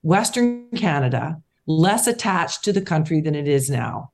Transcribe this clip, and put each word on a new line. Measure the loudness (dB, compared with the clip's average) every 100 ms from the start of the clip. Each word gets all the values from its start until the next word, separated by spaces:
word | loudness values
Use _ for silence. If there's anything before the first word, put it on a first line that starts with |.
Western | 4 2 2 2 0 0 -8
Canada | -2 0 2 0 0 -4 -8 _ _ -2
less | 2 4 4 0
attached | -2 -2 -2 -2 -4
to | -2
the | -2
country | 0 -2 0 0
than | 0 -2
it | 2
is | 0 0
now. | -4 -4 -8 -14